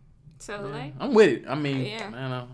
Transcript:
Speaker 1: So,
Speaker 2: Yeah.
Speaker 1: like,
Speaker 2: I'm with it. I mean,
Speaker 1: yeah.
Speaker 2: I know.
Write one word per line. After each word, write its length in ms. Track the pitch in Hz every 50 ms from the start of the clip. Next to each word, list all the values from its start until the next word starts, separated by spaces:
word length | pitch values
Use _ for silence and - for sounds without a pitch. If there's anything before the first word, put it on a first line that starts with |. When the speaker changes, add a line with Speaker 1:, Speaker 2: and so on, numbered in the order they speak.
| - - - _ - - - -
Speaker 1:
So, 260 | - - 208 202 202
Speaker 2:
Yeah. 60 | 196
Speaker 1:
like, 220 | - 147 156 147 131 -
Speaker 2:
I'm 120 | 175 262 262
with 140 | 214 214 156
it. 140 | 117 - - -
I 60 | 131
mean, 300 | 151 147 143 139 131 127
Speaker 1:
yeah. 220 | 208 214 226 208 202 220
Speaker 2:
I 140 | 123 135 131
know. 200 | 127 127 123 123